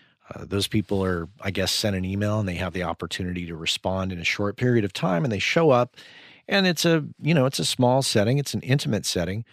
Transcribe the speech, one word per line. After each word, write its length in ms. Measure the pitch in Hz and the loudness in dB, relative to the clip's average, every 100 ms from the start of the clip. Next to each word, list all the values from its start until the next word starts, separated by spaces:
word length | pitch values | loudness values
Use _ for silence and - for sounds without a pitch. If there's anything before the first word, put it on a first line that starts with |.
| _ _ - | _ _ -18
Uh, 140 | - | -16
those 240 | - 98 92 | -4 -4 0
people 340 | 110 - 98 | -2 0 0
are, 280 | 92 87 82 - | 0 -2 -6 -8
I 100 | 98 | -6
guess, 220 | 92 92 | -2 -2
sent 240 | - 107 95 | 0 -2 -2
an 80 | |
email, 380 | 92 101 104 107 | -2 -2 0 0
and 80 | 98 | -2
they 60 | 85 | -4
have 180 | 92 | -6
the 100 | 90 | -4
opportunity 640 | 82 85 85 - 90 90 85 | -6 -6 -8 -6 -6 -6 -8
to 100 | 82 | -6
respond 560 | 85 - 95 95 95 | -6 -4 -2 -2 -4
in 80 | 87 | -4
a 60 | 85 | -4
short 320 | - 104 - | -2 -4 0
period 260 | 123 117 | 2 2
of 80 | 101 | 2
time, 320 | - 175 170 | -2 0 0
and 80 | 143 | 0
they 80 | 98 | -2
show 300 | - 165 160 | 0 4 6
up, 260 | 123 123 - - - - - - | 6 2 -4 -20 -20 -20 -20 -2
and 220 | 202 185 | 2 2
it's 160 | 165 | 2
a, 220 | 170 165 131 - | 2 2 0 -4
you 120 | 143 | 2
know, 120 | 165 131 | 4 4
it's 140 | - | 0
a 40 | |
small 380 | 151 - 123 131 | -2 2 4 4
setting, 360 | 131 107 104 139 | 2 2 2 0
it's 160 | 135 | -2
an 100 | 104 | -6
intimate 420 | - 139 - 104 - | 0 0 2 -2 -2
setting, 400 | 92 85 104 - | -2 -2 -4 -10